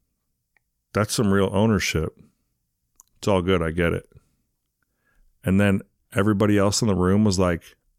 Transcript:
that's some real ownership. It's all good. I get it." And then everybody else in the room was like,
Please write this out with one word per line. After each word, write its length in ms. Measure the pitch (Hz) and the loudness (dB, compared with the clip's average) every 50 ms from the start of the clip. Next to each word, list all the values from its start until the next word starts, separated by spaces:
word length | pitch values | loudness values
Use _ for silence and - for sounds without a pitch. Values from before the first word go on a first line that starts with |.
| _ _ _ _ _ _ _ _ _ _ _ _ _ _ _ _ _ _ | _ _ _ _ _ _ _ _ _ _ _ _ _ _ _ _ _ _
that's 220 | - 95 107 - - | -4 -4 -2 -2 -2
some 180 | - 113 98 | -2 0 2
real 180 | 98 98 95 95 | 2 2 0 0
ownership. 640 | 95 98 107 113 107 90 - - - 80 80 - - _ _ _ _ _ _ _ _ _ _ _ _ _ _ _ _ - _ _ _ _ | 0 0 2 2 0 0 -2 -2 -4 -4 -4 -6 -10 _ _ _ _ _ _ _ _ _ _ _ _ _ _ _ _ -20 _ _ _ _
It's 100 | - 104 | -2 0
all 140 | 98 92 | 0 0
good. 180 | 85 95 95 85 | 2 0 0 0
I 100 | 82 82 | -2 -4
get 200 | 80 90 85 85 | -2 -2 0 0
it." 160 | 87 87 - _ _ - _ _ _ _ _ _ _ _ _ _ _ _ _ _ _ _ _ _ _ _ _ _ _ _ - | -2 -4 -8 _ _ -20 _ _ _ _ _ _ _ _ _ _ _ _ _ _ _ _ _ _ _ _ _ _ _ _ -2
And 160 | 87 95 98 | 0 2 2
then 220 | 101 101 95 104 - - _ _ _ _ - | 2 2 0 -2 -4 -10 _ _ _ _ -4
everybody 420 | 101 98 107 104 98 110 104 104 | -2 0 0 2 2 2 2 2
else 240 | 101 98 104 98 - | 2 2 0 0 -2
in 60 | 120 110 | -2 -2
the 60 | 95 | 0
room 300 | 90 90 90 98 104 107 | 0 2 2 2 2 2
was 140 | 104 92 95 | 0 0 0
like, 380 | 92 87 87 80 - - - _ _ _ _ | 0 0 -2 -4 -8 -18 -20 _ _ _ _